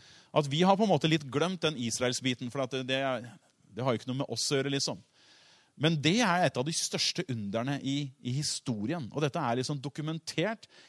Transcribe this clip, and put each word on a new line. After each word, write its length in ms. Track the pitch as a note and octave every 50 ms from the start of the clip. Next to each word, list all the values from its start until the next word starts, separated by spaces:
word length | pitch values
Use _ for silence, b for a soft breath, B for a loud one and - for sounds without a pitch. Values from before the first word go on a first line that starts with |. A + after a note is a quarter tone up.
| B B B B B B
at 160 | B D#3 D3+ C#3
vi 140 | C#3 D#3+
har 140 | F3 F#3+ G3 F#3
på 80 | A3+
en 60 | G3+
måte 180 | F3+ C#3+ - D#3+
litt 160 | D#3 D#3+ D3 C3
glemt 300 | A#2 D3 D#3+ F3+ F#3+ E3+ -
den 120 | D#3 D#3 B2+
Israels-biten, 680 | B2 A2+ - - B2+ B2 B2 - A#2+ C3 B2 - C3 A#2+
for 120 | A2 C#3 C3
at 80 | A#2+
det, 140 | - C3 C3 B2
det 120 | C3 C3+ C#3
er, 220 | C3+ B2+ A2+ A#2+ A#2+ - - _ _ _ _ _ _
det 160 | - G2+ B2+
har 80 | C3+
jo 80 | A#2 G#2+
ikke 100 | - C3
noe 120 | B2 C3+
med 100 | C#3 -
oss 140 | A#2 - - -
å 100 | D3 C3+
gjøre, 120 | C3+ C#3 C#3
liksom. 240 | C#3 - - A#2 F2 - _ b b b b b b b b b b b b b -
Men 160 | C#3 D#3+ E3+ D3+ B2+
det 140 | D#3 F#3 A#3+
er 240 | B3 F#3+ E3+ F3+ F3+
et 120 | - - B2
av 40 | C3
de 80 | D#3 D#3+
største 480 | - - - - E3 - - - - - -
underne 460 | B2+ A2+ G#2 G2+ G2 A2+ A#2+ C#3 C#3+ C3+
i, 240 | - C3+ C#3 C#3+ D3 C3+ B2+ _
i 120 | - B2 B2
historien. 680 | C#3+ D3+ - - - - C#3 A#2 G#2 G2+ A2+ E3 F3 B2+ F#2+ -
Og 100 | C3 D#3
dette 160 | C#3+ - F3
er 200 | C#3+ A#2+ A#2+ B2+
liksom 200 | B2+ - D3+ C#3
dokumentert 880 | B2 C#3+ - - D3 D#3 D#3+ D#3+ - - - - E3 G#3 A3+ - - b b b b